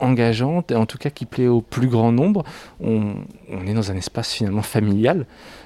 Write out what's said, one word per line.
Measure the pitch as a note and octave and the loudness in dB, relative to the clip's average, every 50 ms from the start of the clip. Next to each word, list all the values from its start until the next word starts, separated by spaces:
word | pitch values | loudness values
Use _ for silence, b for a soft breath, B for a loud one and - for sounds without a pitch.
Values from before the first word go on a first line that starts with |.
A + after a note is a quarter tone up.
engageantes, | - B2+ B2+ A#2+ A#2 A#2 A2+ G#2+ B2 C3+ E3 F3 E3+ - B2+ | 0 2 2 4 4 2 2 2 0 0 0 -2 -2 0 0
et | |
en | A2+ A2 | 0 0
tout | A2 - - | 0 -2 -6
cas | - D3 | -6 -6
qui | - - C#3+ | -6 -6 -10
plaît | - - - B2+ | -8 -2 0 2
au | B2 A#2+ A#2+ | 4 4 2
plus | A2 - - - B2 | 0 -2 -4 0 0
grand | C3 A#2+ A#2 A2+ A#2 | 2 4 4 4 4
nombre. | A#2 A#2+ D3 F#3+ G#3+ G3+ D#3 B B B B B B B - | 4 4 4 2 2 0 0 B B B B B B B -4
On, | - A2+ A2 G#2 G#2 G2+ G2 G2 - - - - - | -2 0 0 0 -2 -4 -8 -10 -14 -16 -20 -18 -12
on | - F#2+ F2+ | -10 -8 -4
est | F#2+ G#2+ | -2 -2
dans | A2+ G#2+ F#2+ G2 | -2 -2 -2 -4
un | |
espace | F#2+ F2+ - - - A2+ - - | -6 -6 -8 -8 -6 -6 -6 -4
finalement | - A#2 G2 F#2+ G#2+ G#2+ | -4 -2 -2 0 -2 -2
familial, | - - A#2 G#2 G#2 G2 G2+ A2 B2 E3+ F#3+ C3 - B B B B B B B | -2 0 0 2 2 2 2 4 2 2 0 -2 -6 B B B B B B B